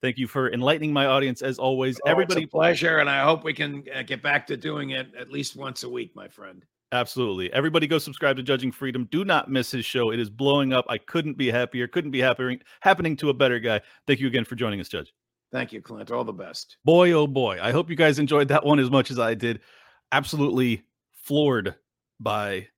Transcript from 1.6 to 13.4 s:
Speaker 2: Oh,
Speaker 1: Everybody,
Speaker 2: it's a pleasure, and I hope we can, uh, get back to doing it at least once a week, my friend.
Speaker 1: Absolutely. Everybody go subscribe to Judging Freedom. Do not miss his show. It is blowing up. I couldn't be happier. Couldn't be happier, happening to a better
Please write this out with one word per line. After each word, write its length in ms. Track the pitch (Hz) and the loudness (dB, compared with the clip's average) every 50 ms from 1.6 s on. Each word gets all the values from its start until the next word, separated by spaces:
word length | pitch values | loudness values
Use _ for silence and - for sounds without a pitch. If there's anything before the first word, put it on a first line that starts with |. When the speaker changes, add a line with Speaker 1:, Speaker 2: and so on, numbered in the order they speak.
| 127 131 135 127 131 131 127 113 - | -2 -2 0 0 0 -2 -2 -2 0
Speaker 2:
Oh, 40 | 143 | 2
Speaker 1:
Everybody, 340 | 160 180 190 170 185 170 160 | 2 2 2 0 0 -2 -2
Speaker 2:
it's 100 | 151 - | -2 0
a 20 | |
pleasure, 440 | 160 160 170 175 - 156 165 160 156 | 2 4 4 4 2 2 2 2 4
and 100 | 147 143 | 2 2
I 140 | 139 139 135 | 2 2 4
hope 200 | 147 160 156 156 | 2 2 2 0
we 100 | 160 147 | -6 -4
can, 300 | - 151 143 143 143 139 - 135 | -4 -4 -6 -6 -10 -12 -12 -10
uh, 100 | 135 127 | -10 -8
get 180 | - 147 120 | -8 -8 -6
back 240 | - 147 143 143 - - | -2 0 0 0 0 -2
to 100 | 147 123 | -10 -8
doing 340 | 120 156 156 147 143 135 | -6 -8 -6 -6 -6 -6
it 220 | 135 131 131 127 117 123 | -6 -8 -8 -10 -12 -18
at 140 | 123 120 | -16 -12
least 240 | 135 143 139 - - | -10 -8 -8 -8 -10
once 280 | - 139 135 123 - - | -10 -12 -12 -10 -10 -10
a 60 | 123 | -10
week, 260 | 120 123 117 90 _ | -8 -8 -10 -10 _
my 120 | 98 95 95 | -20 -20 -20
friend. 360 | _ _ 104 95 90 92 _ _ _ _ _ _ - | _ _ -20 -20 -20 -20 _ _ _ _ _ _ -2
Speaker 1:
Absolutely. 580 | 123 120 117 - 131 123 113 98 92 92 90 | -2 -2 -2 -4 -4 -4 -4 -2 -4 -4 -2
Everybody 340 | - 131 139 156 156 165 156 147 | 0 0 0 2 2 2 2 2
go 100 | 160 160 | 0 0
subscribe 400 | - - 139 - - 143 135 127 | -2 -4 -10 -2 0 0 0 0
to 60 | 131 | 0
Judging 280 | 127 139 131 117 131 | 0 0 0 0 -4
Freedom. 380 | 120 - 139 135 123 127 123 107 | -6 -4 -8 -6 -4 -4 -4 -2
Do 140 | - 160 196 | -2 -2 0
not 240 | 196 180 147 - - | 2 0 0 0 0
miss 200 | 135 131 120 - | -2 -2 -2 -2
his 120 | - 131 110 | -4 -6 -6
show. 280 | - - 127 120 110 | -2 0 0 0 2
It 80 | 110 120 | 0 -2
is 100 | 117 107 | -4 -4
blowing 420 | 104 117 139 139 139 143 139 131 | -4 -2 2 2 4 4 2 2
up. 140 | 131 127 123 - | 2 0 0 0
I 100 | 120 107 | -4 -8
couldn't 400 | _ - - 170 160 156 139 - | _ -4 -4 -4 -2 -2 -4 -2
be 120 | 131 123 | -2 0
happier. 380 | 110 120 123 120 - 127 123 123 | 0 0 -2 -2 -2 -6 -6 -2
Couldn't 240 | - 175 170 147 | -2 -4 -4 -2
be 100 | 131 131 | -2 0
happier, 340 | 127 131 123 120 127 127 123 127 _ _ - - | 2 2 2 2 -2 -4 -4 -6 _ _ -20 0
happening 380 | - - 190 170 175 165 156 131 | 4 4 4 4 2 -2 -2 -2
to 120 | - 147 | 0 -2
a 40 | 139 | 2
better 260 | 123 | 2